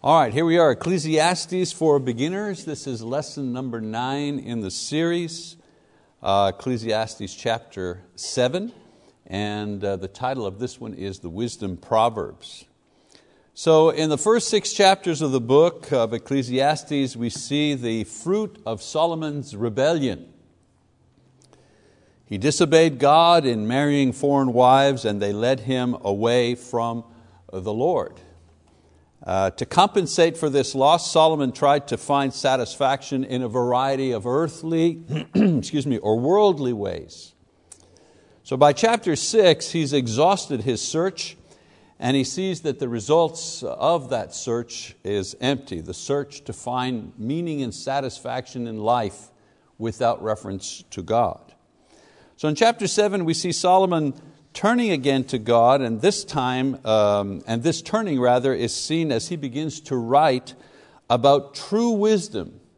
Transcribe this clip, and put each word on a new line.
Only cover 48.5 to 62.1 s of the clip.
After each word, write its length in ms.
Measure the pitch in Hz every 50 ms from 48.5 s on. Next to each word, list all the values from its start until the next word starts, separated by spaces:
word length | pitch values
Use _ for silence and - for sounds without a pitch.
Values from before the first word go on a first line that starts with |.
| - 127 120
in 120 | 117 110 107
life 540 | 107 110 120 120 113 101 92 - - - _ _ _ _ _ _ _ _ _ _
without 460 | 113 113 107 - 127 117 110 - 92
reference 600 | 110 107 - - 101 98 98 - - - - - _
to 100 | - -
God. 520 | 87 82 107 117 120 92 - - - - _ _ _ _ _ _ _ _ _ _ _ _ _ _ _ _ _ _
So 100 | - 156
in 80 | 151
chapter 320 | 151 226 226 233 233 208 180
seven, 380 | - - 208 208 190 202 175
we 80 | 160 160
see 180 | 156 - 180
Solomon 600 | 160 - - 180 180 190 190 185 175 165 156 143 131 - - - - _ _ _ _
turning 360 | - - 202 240 247 240 220
again 340 | 180 147 127 143 139 135 123
to 140 | - - 123
God, 440 | 107 110 120 117 117 120 135 139
and 200 | 135 117 113 110
this 220 | 117 190 196 - -
time, 600 | - - 151 127 127 127 127 127 139 131 - -
um, 600 | 110 110 110 104 104 101 101 101 101 98 85 -
and 160 | - 113 117
this 180 | 117 165 156 -
turning 400 | - - - 220 226 196 151 127
rather, 360 | 127 139 123 127 120 135 131
is 180 | 82 113 113 -
seen 380 | - - - 160 165 165 156
as 160 | 127 110 - -
he 80 | 175
begins 440 | 160 143 135 117 139 156 156 135 -
to 160 | _ - 139
write 600 | 127 117 113 127 143 156 156 131 127 - - - - - _ _ - - _ _ _ _ _
about 420 | 117 123 117 139 143 151 - - -
true 380 | - - - 196 214 233 240
wisdom 680 | 226 208 202 214